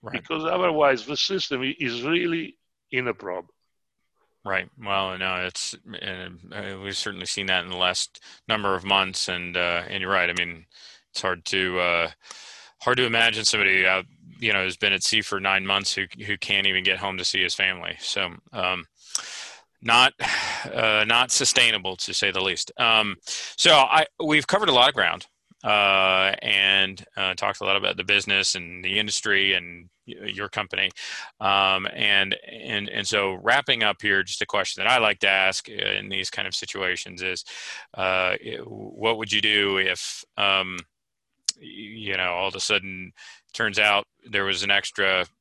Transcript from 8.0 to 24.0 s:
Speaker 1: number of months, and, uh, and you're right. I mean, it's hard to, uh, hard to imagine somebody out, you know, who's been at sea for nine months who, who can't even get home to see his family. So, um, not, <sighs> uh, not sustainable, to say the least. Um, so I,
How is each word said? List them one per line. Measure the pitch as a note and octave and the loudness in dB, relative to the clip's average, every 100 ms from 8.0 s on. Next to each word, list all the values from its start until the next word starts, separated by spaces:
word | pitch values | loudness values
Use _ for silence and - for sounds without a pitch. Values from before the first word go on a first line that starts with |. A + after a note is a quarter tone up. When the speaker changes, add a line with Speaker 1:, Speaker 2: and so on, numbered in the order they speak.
| - - - - - | -4 -10 -20 -20 -4
Speaker 1:
number | A2 G2+ F#2+ | 0 0 0
of | G2 | 2
months, | G2 F#2+ F#2 - | 2 2 -2 -4
and, | F2+ F2 F2 | -4 -4 -2
uh, | F2 F2 F2+ | 0 -2 -4
and | G2 | -6
you're | F#2 | 0
right. | F#2+ F2 | 2 2
I | |
mean, | F2 E2+ E2+ E2 - - - _ | 0 -4 -6 -20 -20 -20 -20 _
it's | - | -6
hard | G2+ F2 - | -4 -4 -2
to, | G2 F#2 F2+ | -2 0 0
uh, | F2 E2+ E2 - - - - - - _ | 2 2 0 -6 -20 -20 -20 -20 -20 _
hard | - B2 | 0 2
to | B2 | 2
imagine | A2+ A#2 G#2+ | 4 2 2
somebody | G#2 G#2+ G2 F#2+ F#2 | 0 2 4 4 4
out, | F#2+ F#2 _ - - | 2 -2 _ -20 -6
you | A2+ | 0
know, | G2+ | 0
who's | F#2 F2+ | 0 0
been | G#2 | 0
at | F#2+ | 0
sea | - A2 | 2 0
for | G#2 G2+ | 0 -2
nine | G2 F#2+ F#2+ | 0 0 2
months | G2 G2 | -2 0
who, | - G2 - G#2 | -4 -6 -8 -8
who | G#2 | -6
can't | - G2+ G2 | 0 0 2
even | F#2+ F#2 | 2 0
get | F#2 | 0
home | G2 F#2 | -2 -2
to | F2+ | -2
see | G2+ | 0
his | F2+ | -2
family. | - F#2+ F#2 E2+ D#2+ | 0 -2 -2 -8 -10
So, | - - F#2 F2 _ | -6 -4 -4 -8 _
um, | A2+ F#2 F#2 E2 _ - - - - - - _ _ | -4 -4 -4 -8 _ -8 -8 -8 -12 -14 -18 _ _
not, | A#2 A#2 C3 - - - | 2 6 6 4 -4 -2
<sighs> | - - - | -4 -6 -6
uh, | A#2+ A2+ G#2+ G#2+ | 0 2 2 4
not | A#2 B2+ | 2 4
sustainable, | - B2+ - A#2+ A2 F#2+ F#2 | 2 2 4 4 2 -4 -6
to | - | -4
say | F#2+ G2+ | 0 0
the | F#2+ | 0
least. | F#2+ E2 - - | 0 -2 -6 0
Um, | A#2+ A2+ G#2 F#2+ - | 2 4 2 -4 -8
so | - - - F3 D3+ | -10 -10 2 6 8
I, | C3+ D#3+ | 8 4